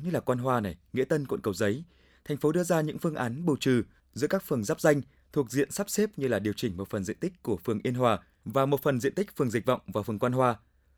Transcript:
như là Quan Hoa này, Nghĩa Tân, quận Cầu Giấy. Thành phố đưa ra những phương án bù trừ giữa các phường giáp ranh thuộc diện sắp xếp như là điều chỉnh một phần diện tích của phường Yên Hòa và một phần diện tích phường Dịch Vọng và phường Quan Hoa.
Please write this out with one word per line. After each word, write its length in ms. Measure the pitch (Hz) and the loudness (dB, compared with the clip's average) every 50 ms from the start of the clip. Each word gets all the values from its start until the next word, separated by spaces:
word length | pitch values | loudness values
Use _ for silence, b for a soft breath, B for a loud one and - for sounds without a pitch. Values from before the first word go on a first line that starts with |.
| 139 | 0
như 60 | 180 | -2
là 100 | 165 127 | -2 -2
Quan 180 | - - 123 123 | 0 0 0 0
Hoa 220 | 120 131 127 120 | 0 0 0 0
này, 160 | 104 95 80 - _ _ - | 0 -2 -6 -8 _ _ -4
Nghĩa 120 | 123 131 | -2 0
Tân, 220 | - 165 151 143 | 0 0 0 0
quận 140 | - 120 - | -2 -4 -4
Cầu 140 | - 110 95 | -2 -2 -2
Giấy. 300 | 87 110 101 104 139 170 b b b b b b b - | 0 0 0 0 -2 -6 b b b b b b b -8
Thành 120 | - 151 | -6 -4
phố 160 | 135 - 151 156 | 0 0 2 2
đưa 120 | 180 180 | 2 2
ra 160 | - 180 160 | 2 2 0
những 180 | 156 151 - - | 0 0 -2 -4
phương 160 | - 170 151 | -4 -4 -2
án 300 | - 127 117 117 143 175 | -2 -4 -4 -4 -2 0
bù 120 | 170 143 | 0 0
trừ 260 | 127 - 135 127 120 107 b b b b _ - | 2 2 2 4 2 2 b b b b _ -6
giữa 140 | 107 127 | -2 -2
các 160 | 151 - 196 - | 0 0 -2 -2
phường 220 | - 156 120 104 | -2 -2 -2 0
giáp 160 | - 160 - | -2 -2 2
ranh 200 | - 160 151 143 b b b b b b - | 4 4 4 4 b b b b b b -2
thuộc 180 | 151 135 120 | -2 -2 0
diện 200 | 120 139 143 - | 0 0 0 0
sắp 200 | - - 202 - | -2 -6 -6 -4
xếp 200 | - - 208 214 - | -2 -2 -2 -2 -2
như 120 | - 135 127 | -2 -2 0
là 100 | 117 98 | 0 0
điều 140 | 98 104 101 | 0 0 -2
chỉnh 240 | - - 117 90 | -2 -2 -4 -4
một 140 | 87 98 - | -4 -6 -4
phần 140 | - 107 95 | -4 -4 -4
diện 120 | 87 - | -4 -6
tích 260 | - - - 185 - - | -4 -6 -6 -6 -6 -4
của 140 | - 107 | -2 -2
phường 240 | 85 - - 110 104 - | -2 -2 -2 -2 -2 -2
Yên 120 | 127 123 | -2 0
Hòa 240 | 123 127 120 107 92 b b b b - | 2 4 4 4 2 b b b b -10
và 220 | 113 110 139 135 | -2 0 2 2
một 160 | 139 143 - - | 4 2 2 2
phần 180 | 151 135 123 | 2 0 2
diện 140 | 113 139 - | 0 0 0
tích 220 | - 202 - - | -2 -4 -2 -2
phường 140 | - 147 123 | -2 0 0
Dịch 160 | 104 120 98 | 0 0 2
Vọng 140 | 131 127 - - | 2 0 0 -2
và 160 | - 95 107 98 | -4 -4 -4 -2
phường 160 | - 110 101 | -2 -2 -2
Quan 140 | - 123 123 | 0 0 2
Hoa. 240 | 131 131 123 113 - _ _ _ _ _ _ _ | 4 4 2 2 0 _ _ _ _ _ _ _